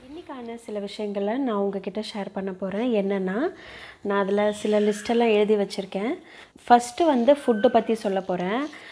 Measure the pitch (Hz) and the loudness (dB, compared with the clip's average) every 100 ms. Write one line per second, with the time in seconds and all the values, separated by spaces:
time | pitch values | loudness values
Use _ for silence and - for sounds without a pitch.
0 | 254 311 320 269 233 233 233 208 202 - | -18 -18 -16 -14 -12 -14 -8 -8 -8 -6
1 | 214 202 202 247 269 202 202 196 190 196 | -6 -2 -2 -2 -2 0 0 -2 -6 -8
2 | 214 214 196 - 190 185 196 196 254 214 | -8 -8 -8 -6 -8 -6 -6 -2 0 0
3 | 196 196 185 196 330 - - - - - | 0 -2 -2 -2 -4 -6 -20 -20 -20 -10
4 | 202 202 196 202 208 208 214 214 208 208 | -2 0 0 0 0 -2 0 2 2 0
5 | - 233 233 208 208 214 196 - 190 190 | -2 2 4 4 4 2 0 -4 -8 -6
6 | 214 359 - - - - - 240 240 - | -4 -6 -10 -20 -20 -20 6 6 6 2
7 | 339 262 233 285 269 220 240 233 220 220 | 2 4 4 4 4 2 4 4 2 -2
8 | 208 190 185 180 180 226 302 - - | 0 -2 -2 -4 -2 -2 -4 -10 -20